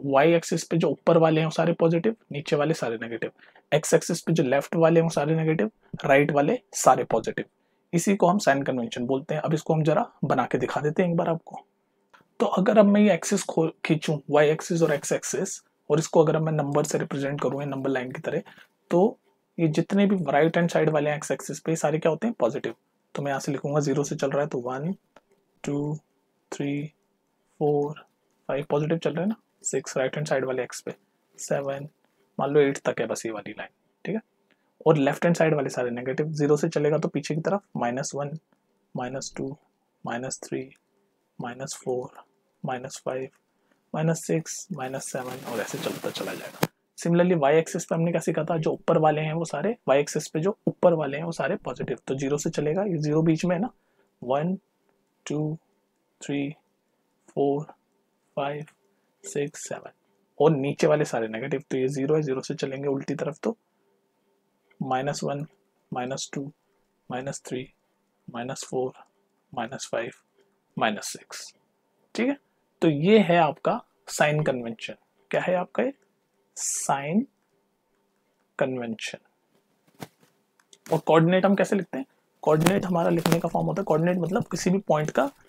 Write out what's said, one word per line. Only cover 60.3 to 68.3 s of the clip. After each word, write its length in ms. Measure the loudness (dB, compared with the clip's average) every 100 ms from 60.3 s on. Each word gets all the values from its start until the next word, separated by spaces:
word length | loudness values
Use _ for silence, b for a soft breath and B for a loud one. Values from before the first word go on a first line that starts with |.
| 2
और 120 | 4
नीचे 360 | 4 0 2 2
वाले 180 | 4 0
सारे 220 | -2 -4
negative, 360 | -6 -6 -6 -4
तो 60 | -2
ये 100 | -2
ज़ीरो 280 | -2 0 0
है, 60 |
ज़ीरो 200 | 0 -4
से 140 | -6 -6
चलेंगे 320 | -6 -6 -4
उल्टी 280 | -4 -4 -4
तरफ 240 | -6 -4
तो 120 | -6 -6 _ _ _ _ _ _ _ _ _ _ _ -10
माइनस 440 | -4 -2 -2 -4
वन, 220 | -4 -6 -8 _ _ _ -12
माइनस 380 | -8 -6 -6 -8
टू, 180 | -8 -10 -14 _ _ _ _ -12
माइनस 320 | -10 -8 -10 -10
थ्री, 220 | -10 -10 _ _ _ _ _
माइनस 360 | -14